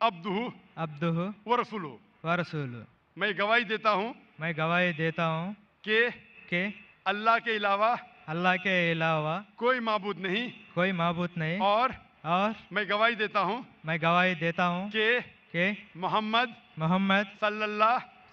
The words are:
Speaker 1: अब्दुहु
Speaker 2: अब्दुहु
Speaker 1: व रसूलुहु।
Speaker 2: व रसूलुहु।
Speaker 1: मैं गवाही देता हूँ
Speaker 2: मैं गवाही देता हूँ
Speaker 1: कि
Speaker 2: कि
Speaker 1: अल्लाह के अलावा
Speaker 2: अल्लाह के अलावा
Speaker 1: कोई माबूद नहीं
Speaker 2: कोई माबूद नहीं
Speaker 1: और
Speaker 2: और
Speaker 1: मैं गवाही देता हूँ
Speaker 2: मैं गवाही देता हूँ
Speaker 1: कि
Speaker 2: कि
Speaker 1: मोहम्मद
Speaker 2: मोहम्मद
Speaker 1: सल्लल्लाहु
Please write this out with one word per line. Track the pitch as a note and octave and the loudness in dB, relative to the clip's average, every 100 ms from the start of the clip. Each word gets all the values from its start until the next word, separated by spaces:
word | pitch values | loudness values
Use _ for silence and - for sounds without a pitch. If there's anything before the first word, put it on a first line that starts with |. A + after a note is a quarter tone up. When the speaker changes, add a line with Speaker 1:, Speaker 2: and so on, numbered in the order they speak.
Speaker 1:
अब्दुहु | A3+ E3+ G3 F#3+ A#3+ - - - | -2 0 -4 -4 -4 -10 -18 -8
Speaker 2:
अब्दुहु | D#3+ D3 E3+ E3 F#3 G#3 G#3+ | -8 -2 -2 0 -4 -6 -2
Speaker 1:
व | A#3+ | -2
रसूलुहु। | A3 G#3+ D#3 A2 _ _ D#3+ | 0 -6 -8 -12 _ _ -2
Speaker 2:
व | F3 | -2
रसूलुहु। | D#3+ D#3 C3+ A#2+ G#2+ _ _ - | -2 -4 -6 -8 -16 _ _ -4
Speaker 1:
मैं | G3+ F#3 | -4 0
गवाही | G#3 A#3 G#3 | 2 2 2
देता | A3 A3 | 0 2
हूँ | G3 A3 - - - | 2 0 -6 -18 -8
Speaker 2:
मैं | D#3+ D#3+ | -6 -2
गवाही | D#3+ F3 F3+ | 0 2 2
देता | D#3 E3 D#3 E3 | 0 -2 0 0
हूँ | D#3+ F3+ G#3 _ _ | 0 -4 -10 _ _
Speaker 1:
कि | G3+ A3 A#3+ - - - - | -2 2 2 -2 -18 -20 -4
Speaker 2:
कि | F3 G3+ G3 - _ F#3 | -2 -2 -6 -18 _ -4
Speaker 1:
अल्लाह | G3+ A3 A3+ | 0 2 2
के | A#3 G#3+ | 2 0
अलावा | G3+ G3 A3 A#3+ - - - | 2 2 2 0 -6 -20 -8
Speaker 2:
अल्लाह | E3 F#3 F3+ | -2 2 2
के | G3 F#3 E3+ | 2 2 2
अलावा | E3 E3 D#3 D3+ F3 G#3 - | 2 2 0 0 -4 -8 -2
Speaker 1:
कोई | A#3 B3+ | 0 0
माबूद | A3+ G#3+ G3+ F3+ | 0 -2 -2 -6
नहीं | F#3+ G#3 A#3+ - - E3 | -2 -2 -4 -10 -10 -2
Speaker 2:
कोई | F#3 | 0
माबूद | F3+ E3+ E3+ F3 F3 | 2 0 0 -4 -4
नहीं | D#3 F#3 | -4 0
Speaker 1:
और | F#3+ G#3+ B3+ - - _ D#3 | 2 2 2 -2 -16 _ -2
Speaker 2:
और | F3 G#3 G#3+ - | 0 0 -4 -4
Speaker 1:
मैं | F#3 G3 | -2 0
गवाही | G#3 A3+ A3 | 2 2 2
देता | G#3 G#3 | -2 0
हूँ | F3+ A#3 - - D#3 | 0 -2 -6 -12 -4
Speaker 2:
मैं | E3 | 0
गवाही | E3 F3 F#3 E3+ | 4 4 4 2
देता | E3 E3+ F3 | -2 0 0
हूँ | F3 G3+ | 0 -2
Speaker 1:
कि | G#3+ G#3+ B3 - - _ | 0 2 2 -2 -18 _
Speaker 2:
कि | E3 F#3 G3+ - D#3+ | -2 0 -2 -10 -8
Speaker 1:
मोहम्मद | F3+ G3 G#3+ A3+ B3 - _ - | -2 0 2 0 0 -4 _ -4
Speaker 2:
मोहम्मद | D#3+ F#3 G3 G3 G3+ - | 0 2 4 2 0 -2
Speaker 1:
सल्लल्लाहु | G#3+ G#3+ G#3+ G#3 A3 B3 - - - | -2 0 -2 2 2 2 -4 -20 -12